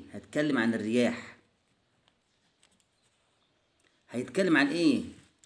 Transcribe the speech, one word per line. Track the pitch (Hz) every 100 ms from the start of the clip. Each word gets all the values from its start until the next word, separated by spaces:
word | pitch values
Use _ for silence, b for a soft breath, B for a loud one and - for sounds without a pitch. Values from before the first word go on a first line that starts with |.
| -
هيتكلم | 104 - 147 151 127
عن | 113
الرياح. | 113 107 120 117 - - - _ _ _ _ _ _ _ _ _ _ _ _ _ _ _ _ _ _ _ _ _ _ _ _ _ _ _
هيتكلم | 120 - 190 185 143
عن | 143
إيه؟ | 170 160 110 - - _ _